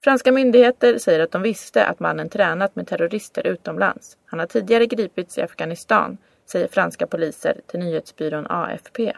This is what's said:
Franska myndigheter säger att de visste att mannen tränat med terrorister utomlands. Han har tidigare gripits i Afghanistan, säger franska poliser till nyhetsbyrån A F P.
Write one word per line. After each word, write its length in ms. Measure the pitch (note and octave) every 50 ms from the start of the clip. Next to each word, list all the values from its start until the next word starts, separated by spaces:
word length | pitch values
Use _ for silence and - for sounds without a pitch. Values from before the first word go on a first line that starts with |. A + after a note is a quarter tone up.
| -
Franska 280 | - C4+ B3+ - C4 C4
myndigheter 640 | C4+ C4+ B3+ A3+ B3 B3 A#3+ B3+ _ - A#3+ A#3 A#3
säger 220 | - - E3+ D#3
att 120 | D#3+ E3 -
de 100 | F3 F#3+
visste 420 | A3+ G#3+ G3 - - _ A3+ G#3
att 160 | F3+ F3 -
mannen 280 | F3 E3 E3 D#3+ D#3 E3+
tränat 480 | - G3+ G3+ F3 D#3+ E3+ G3 G3 _
med 100 | - -
terrorister 600 | - - - E3+ E3+ G#3 G#3+ - - _ - -
utomlands. 680 | - - - _ - D#3+ E3+ G3 F#3+ - - _ - - _ _
Han 120 | _ - E3
har 80 | E3
tidigare 400 | E3+ - A3+ G3+ F#3 A3+ A#3 A#3
gripits 520 | A#3 A#3+ G#3+ A3 F3+ _ - F#3 _ - -
i 40 | -
Afghanistan, 760 | E3+ - - D#3+ D#3+ E3 - - _ A3+ G#3 D#3+ - F#3 G3+ _ _ _ _ _ _
säger 180 | - F#3 F3 F#3+
franska 380 | - G3 F#3 E3+ E3+ - -
poliser 540 | - - E3+ E3 D#3 D#3 - - D#3+ - - -
till 120 | _ - F3+
nyhetsbyrån 680 | F3+ F3 E3 D#3 - - - _ D#3 D#3 D#3 D3+ D3+ -
A 180 | - F3 E3 - -
F 100 | - _ - _
P. 200 | - A#3 G3+ -